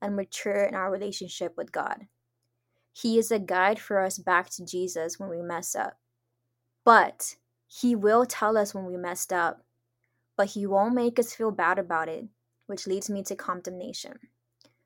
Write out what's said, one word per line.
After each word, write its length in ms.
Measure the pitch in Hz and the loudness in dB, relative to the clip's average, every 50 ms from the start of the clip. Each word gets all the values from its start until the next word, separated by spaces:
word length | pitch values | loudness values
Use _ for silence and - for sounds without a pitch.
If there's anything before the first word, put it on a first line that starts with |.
| 202 | -6
and 120 | 202 202 | -4 -4
mature 500 | 196 190 - - - - 214 202 202 202 | -4 -4 -6 -6 -6 -4 -2 0 2 2
in 100 | - - | 0 0
our 160 | 190 185 196 | -2 -2 -2
relationship 680 | 190 196 202 202 196 - 190 175 - - 180 170 170 | -2 -4 -4 -6 -8 -8 -10 -10 -8 -6 -6 -6 -6
with 160 | 170 - - - | -8 -10 -6 -4
God. 340 | 165 143 - - - - - _ _ _ _ _ _ _ _ _ _ _ _ _ _ _ _ - | -4 -4 -4 -4 -8 -12 -20 _ _ _ _ _ _ _ _ _ _ _ _ _ _ _ _ -12
He 260 | - - 233 226 226 | -4 0 2 4 4
is 140 | 220 - 226 | 4 4 2
a 60 | 208 | 0
guide 400 | 190 175 185 180 185 196 220 214 | 0 0 2 4 4 4 4 2
for 200 | - - 208 196 | -2 -2 0 2
us 200 | 190 190 - - | 2 0 -2 -4
back 320 | - 190 180 175 185 - | 0 2 2 2 2 0
to 140 | - - 175 | -8 -14 -12
Jesus 540 | 175 - 180 185 180 180 165 160 170 170 - | -8 -6 -4 -4 -4 -4 -4 -6 -6 -6 -8
when 120 | 196 196 | -10 -8
we 100 | 170 170 | -8 -8
mess 340 | 175 175 170 165 185 - - | -6 -6 -6 -6 -6 -6 -4
up. 240 | 269 - - - _ _ _ _ _ _ _ _ _ _ _ _ _ _ _ _ _ - | -4 -4 -4 -6 _ _ _ _ _ _ _ _ _ _ _ _ _ _ _ _ _ 6
But 520 | 240 226 214 165 - - - - - - _ _ _ _ _ _ | 8 8 8 8 6 2 -6 -10 -10 -10 _ _ _ _ _ _
he 300 | _ - - - 240 240 | _ -8 -2 0 2 2
will 300 | 208 196 208 220 233 254 | 4 4 6 6 6 4
tell 320 | 240 - - 220 208 220 214 | 4 0 0 0 2 4 2
us 160 | 202 202 - | 2 0 -2
when 100 | 196 190 | -8 -8
we 140 | 180 180 180 | -8 -8 -6
messed 340 | 180 175 180 - - - 185 | -6 -6 -6 -6 -6 -2 0
up, 320 | 175 170 165 - - _ _ _ _ _ _ _ _ _ _ _ _ _ _ _ | 0 0 0 -2 -4 _ _ _ _ _ _ _ _ _ _ _ _ _ _ _
but 120 | - 202 202 | 0 0 0
he 180 | - 208 202 | 0 -4 -2
won't 280 | 190 196 196 202 233 247 | 0 2 2 4 4 2
make 240 | 247 240 240 233 254 | 2 2 0 2 0
us 140 | 226 233 - | 0 0 -2
feel 180 | - 226 220 | -4 -4 -2
bad 280 | 202 208 170 170 185 196 | 0 2 2 2 2 2
about 300 | 190 170 170 160 160 160 | 0 -2 -2 -2 -2 -4
it, 180 | 160 156 - 208 _ _ _ _ _ _ _ | -6 -10 -12 -14 _ _ _ _ _ _ _
which 200 | - 202 190 - | -12 -12 -10 -6
leads 220 | 196 185 202 - - | -4 -4 -4 -4 -4
me 140 | 202 196 196 | -6 -6 -6
to 120 | - 202 | -8 -8
condemnation. 840 | - - - 180 180 - - 185 180 180 170 175 - - - - - _ - _ _ _ _ _ _ _ _ _ _ _ | -8 -6 -8 -8 -8 -8 -12 -12 -10 -12 -12 -12 -12 -14 -14 -18 -20 _ -20 _ _ _ _ _ _ _ _ _ _ _